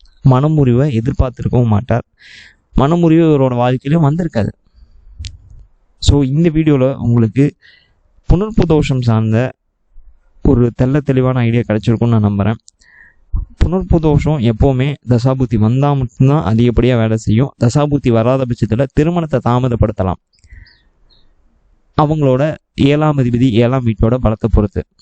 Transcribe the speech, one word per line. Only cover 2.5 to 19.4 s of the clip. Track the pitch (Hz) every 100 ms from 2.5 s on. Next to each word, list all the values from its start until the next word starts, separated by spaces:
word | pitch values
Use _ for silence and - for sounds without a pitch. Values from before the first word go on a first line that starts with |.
| _ _
மனமுறிவு | - 135 170 170 160 165
இவரோட | 147 131
வாழ்க்கையிலும் | 123 123 131 - 165 147
வந்திருக்காது. | 160 185 117 107 - _ _ - - - - - - - - - _ _ _
So, | - 143
இந்த | 135 143 175
வீடியோல | 151 156 143 127
உங்களுக்கு | - 117 117 110 123 147 - _ _ _ _ _ _ -
புனர்ப்பு | 170 214 220 165
தோஷம் | 156 147 131
சார்ந்த | 120 110 110 110 127 - _ _ _ - - - _ _
ஒரு | - 131 120 110
தெள்ள | 127 139
தெளிவான | 135 131 127 127
ஐடியா | 117 120
கிடைச்சிருக்கும்னு | 117 107 107 110 117 113
நான் | 104
நம்புறேன். | 101 98 120 _ _ _ - - _ _ - - -
புனர்ப்பு | - 180 180 175
தோஷம் | 156 147 147 151
எப்பவுமே | 113 110 143 131 135 139 -
தசாபுத்தி | 123 127 131 127 113
வந்தா | 110 127 143
மட்டும்தான் | 143 123 - 135 147 82
அதிகப்படியா | 113 120 113 120 123
வேலை | 113 113
செய்யும். | 110 110 135 -
தசாபுத்தி | 123 147 147 143 127
வராத | 113 113 135
பட்சத்துல | 127 120 110 110 139
திருமணத்தை | - 151 175 160 131